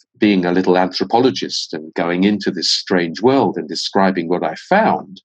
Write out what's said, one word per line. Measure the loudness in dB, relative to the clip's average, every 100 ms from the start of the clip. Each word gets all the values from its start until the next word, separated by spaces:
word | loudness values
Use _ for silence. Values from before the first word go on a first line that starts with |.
| _ _
being | 2 4 2
a |
little | 2 2 2
anthropologist | 2 -2 0 2 2 0 -6 -8 -8
and | -10 -10
going | -6 -2 2 2
into | 2 -2
this | -4 -2
strange | -4 -2 -2 -2 0
world | 2 4 2 -2
and | -8
describing | -8 -4 0 2 0 -2
what | -2
I | -2 -6
found. | 0 2 2 0 -6 -20